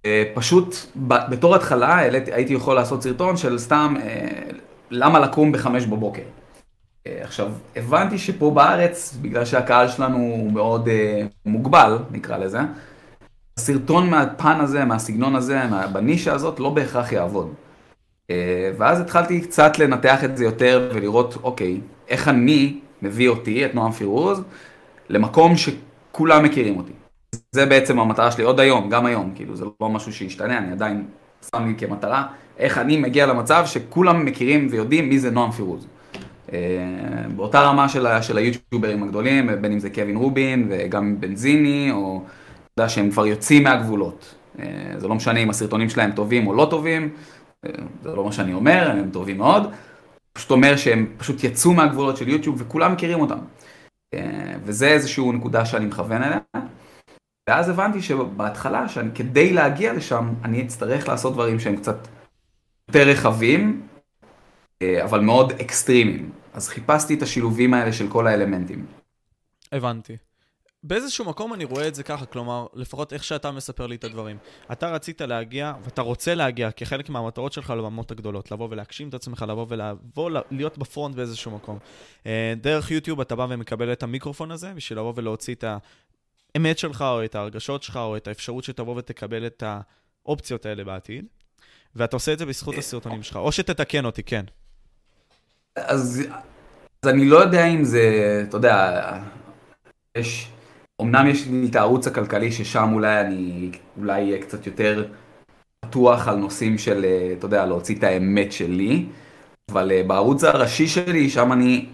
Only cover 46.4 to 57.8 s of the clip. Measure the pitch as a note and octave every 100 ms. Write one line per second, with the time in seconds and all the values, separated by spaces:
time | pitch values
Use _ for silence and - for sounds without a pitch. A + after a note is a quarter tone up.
46.4 | G#2+ G#2+ D3+ D#3+ D#3+ D#3+ D3+ - - -
47.4 | _ _ - - - - - F2+ G2+ G#2
48.4 | F#2 F2+ B2+ F3+ D#3+ G#2 F#2+ F2+ G2 G2
49.4 | B2 G3+ G3+ - - - _ _ _ -
50.4 | - C3 C#3 C#3 C3 A2+ G#2+ - - C3+
51.4 | B2+ - E3+ F3 D3 C3+ C#3 C3 B2 D3+
52.4 | D3+ B2+ A#2 D#3 F3 F3+ E3+ E3+ C#3+ -
53.4 | - - - - - _ _ - - G2+
54.4 | F#2+ - G2+ G#2 C#3 D3+ C3+ - B2+ A#2+
55.4 | A#2+ A2+ A2+ A2+ G#2+ - G2 A2+ C#3 E3+
56.4 | - - - - - - _ _ _ _
57.4 | - C3 F3 F3